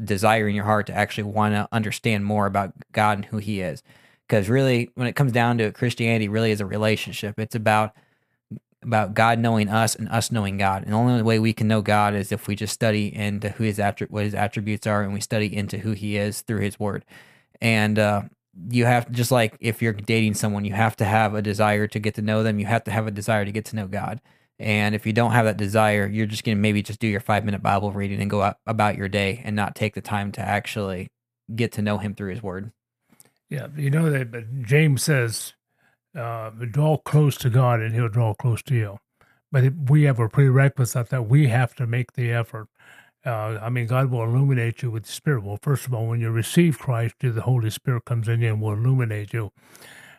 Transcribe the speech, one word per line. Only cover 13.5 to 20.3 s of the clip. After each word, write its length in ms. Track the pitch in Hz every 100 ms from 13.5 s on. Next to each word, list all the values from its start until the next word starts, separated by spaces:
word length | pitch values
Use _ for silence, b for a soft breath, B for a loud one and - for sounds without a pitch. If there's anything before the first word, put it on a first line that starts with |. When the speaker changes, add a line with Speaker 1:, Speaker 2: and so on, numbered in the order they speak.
Speaker 1:
who 140 | -
his 140 | 113 104
attri-, 320 | 101 98 -
what 140 | 107
his 100 | 104
attributes 520 | 101 101 - 104 104 -
are, 160 | 104
and 100 | 101
we 80 | 101
study 340 | - 113 107
into 240 | 104 98 -
who 140 | 104
he 240 | 101 104 104
is 260 | 104 98
through 180 | - 107
his 180 | 101 -
word. 260 | 104 101 - B B B B _
And, 380 | 117 110 107 107
uh, 240 | 104 104 101 - _ - 92
you 140 | 120 120
have, 240 | 120 117
just 200 | 120 120
like 260 | 127 110 -
if 220 | - 110
you're 100 | 117
dating 420 | 104 101 113 110